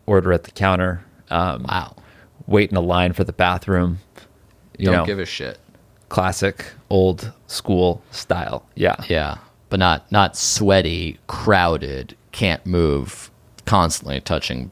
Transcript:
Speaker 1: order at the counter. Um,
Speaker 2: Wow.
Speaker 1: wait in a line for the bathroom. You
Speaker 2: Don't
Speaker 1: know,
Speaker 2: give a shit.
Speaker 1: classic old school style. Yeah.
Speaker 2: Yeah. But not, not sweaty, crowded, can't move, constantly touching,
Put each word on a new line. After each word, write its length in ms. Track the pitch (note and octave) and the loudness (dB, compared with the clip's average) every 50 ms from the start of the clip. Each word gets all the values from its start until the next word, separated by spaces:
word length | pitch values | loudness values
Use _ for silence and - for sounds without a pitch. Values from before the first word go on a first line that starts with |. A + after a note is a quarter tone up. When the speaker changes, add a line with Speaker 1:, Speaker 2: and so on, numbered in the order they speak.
| _ | _
Speaker 1:
order 260 | - G2+ F#2+ F2 F#2 | 2 2 4 4 4
at 120 | F2 E2+ - | 2 0 0
the 80 | - | -6
counter. 520 | - - G2 F#2+ F#2 F2+ F#2 F2+ F2+ F2+ - - _ _ _ - | -6 -2 0 0 2 2 0 -2 -4 -6 -10 -16 _ _ _ -4
Um, 340 | - E2+ F2+ F2+ C#2 A#1+ B1 - | -2 -2 -2 -2 -4 -6 -6 -6
Speaker 2:
Wow. 280 | - F#2 - - - - - - - - - _ _ - - | -4 -4 -6 -8 -12 -20 -20 -20 -20 -20 -20 _ _ -20 -4
Speaker 1:
wait 240 | - G2+ G2+ G#2 F#2 | 0 2 2 2 2
in 60 | G2+ F2+ | 0 0
a 40 | |
line 300 | F2 F2 F2 F2+ F2+ F2+ F2+ | 0 2 2 2 2 2 0
for 100 | - F#2+ | 0 -2
the 100 | - - | -4 0
bathroom. 680 | - F2+ F2 F2+ G2 - - F#2+ F2+ F2 F2 F2 F#2 - _ _ - - - _ _ _ _ _ _ _ _ - - | 0 2 2 2 0 -2 0 0 2 2 0 -2 -4 -8 _ _ -20 -20 -20 _ _ _ _ _ _ _ _ -10 -4
You 80 | G2 | 0
Speaker 2:
Don't 100 | F#2+ F2+ | 2 2
Speaker 1:
know, 100 | F2 D#2+ | 2 2
Speaker 2:
give 140 | - G2+ G2 | 0 -2 -4
a 60 | F2+ | -6
shit. 320 | - - - C#2 B1 - - _ _ _ _ _ _ _ _ _ _ | -8 -8 -10 -10 -10 -12 -14 _ _ _ _ _ _ _ _ _ _
Speaker 1:
classic 560 | - - F#2 F#2 F#2 - F#2+ G2 F#2+ - - - - - - _ | -2 -2 0 0 0 0 -2 -2 -2 -4 -10 -18 -18 -20 -6 _
old 440 | G#2 F#2+ F#2 F#2 F2+ F2+ - A2+ - _ _ - | 2 4 4 4 2 0 -6 -12 -14 _ _ -12
school 540 | - - - - G2 F2+ F2+ F2+ E2+ - - _ | -12 -8 -2 0 2 2 4 2 2 -2 -6 _
style. 540 | - - - - F2+ F2 D#2+ - - - - _ _ | -16 -14 -6 -4 -4 -4 -4 -6 -8 -10 -10 _ _
Yeah. 200 | - E2+ - - - - - | -2 0 0 0 -2 -4 -2
Speaker 2:
Yeah. 280 | F2 D#2 D2 D2 - - - - _ _ _ _ | -2 -2 -2 -4 -6 -10 -14 -20 _ _ _ _
But 100 | - F#2 | -2 2
not, 300 | F#2 F2 D#2+ D2 - _ | 2 2 2 2 -2 _
not 260 | - G#2 G2 F2+ - - | 2 2 2 2 0 -4
sweaty, 840 | - - - - G#2+ G2 G2 F#2+ F2 D#2+ E2+ E2+ D#2+ D#2 - - _ - | -4 -4 -2 0 2 4 4 4 4 2 -2 -4 -6 -6 -8 -10 _ -12
crowded, 880 | - - - A2 G2+ F#2 F2 E2+ E2 C#2 C2 C2+ C#2 C2 B1 - - - _ _ | -10 -4 0 2 4 4 4 4 2 0 -2 -6 -8 -8 -10 -12 -16 -20 _ _
can't 340 | - - - F#2 D#2+ D2 - | -6 -2 -2 0 0 -2 -2
move, 640 | F2+ F2+ F2 E2+ D#2 C#2+ C#2+ B1 - - - - - _ _ _ _ _ - - | -2 0 2 2 2 2 0 -2 -6 -10 -16 -18 -20 _ _ _ _ _ -14 -4
constantly 560 | - A2 G2 F2 D#2+ - - - D2+ C#2 C2+ | 0 2 2 2 2 0 -4 -6 -8 -8 -8
touching, 500 | - - E2+ D2 - - B1+ B1 B1+ - | -4 -4 -4 -4 -4 -6 -8 -8 -10 -10